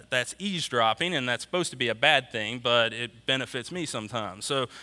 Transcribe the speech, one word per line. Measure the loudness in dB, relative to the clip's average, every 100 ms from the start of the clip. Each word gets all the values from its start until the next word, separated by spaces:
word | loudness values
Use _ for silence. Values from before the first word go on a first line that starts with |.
| -2
that's | -2 -2 -6
eavesdropping, | -6 -4 -2 2 4 4 0 0
and | 0
that's | -2
supposed | -2 -2 -2
to | -2
be | -2
a | 4
bad | 4 4 2
thing, | -4 -4 -2
but | 2 4 4
it | 0 -6 -6 -2
benefits | -2 -2 -6 -6
me | -6 -6
sometimes. | -6 -6 -6 -6 -6 -2
So | -2 -2 -8